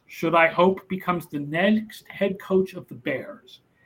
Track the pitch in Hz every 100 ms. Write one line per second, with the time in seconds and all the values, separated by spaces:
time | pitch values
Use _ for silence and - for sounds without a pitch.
0 | _ - 165 165 165 165 185 190 - 185
1 | - 175 160 147 143 156 202 214 220 -
2 | - - 196 190 - 190 190 180 - 127
3 | 147 135 - - - - _ _